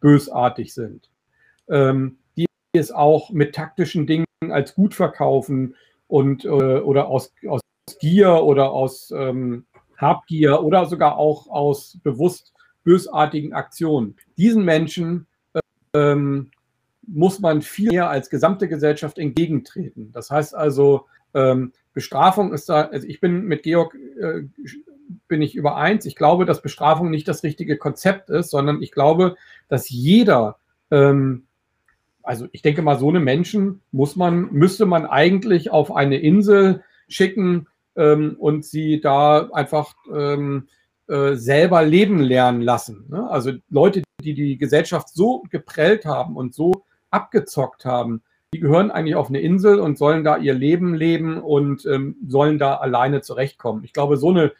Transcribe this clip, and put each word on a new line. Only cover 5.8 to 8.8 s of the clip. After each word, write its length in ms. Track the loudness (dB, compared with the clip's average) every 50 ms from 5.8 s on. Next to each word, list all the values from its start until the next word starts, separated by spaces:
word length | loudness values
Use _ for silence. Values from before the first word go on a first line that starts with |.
| _ _ _ _ _ _
und, 340 | 0 0 2 2 -2 -2 -4
äh, 40 | -2
oder 580 | 0 0 0 0 0 0 0 0 0 0 0
aus, 260 | 0 -4 -6 -6 -8 _ _ -10
aus 140 | -8 -8 -8 -8 _ _ _ _ -20 -12 _
Gier 420 | -2 2 4 4 6 6 6 4 4
oder 280 | 4 4 2 2 0
aus, 420 | 0 -4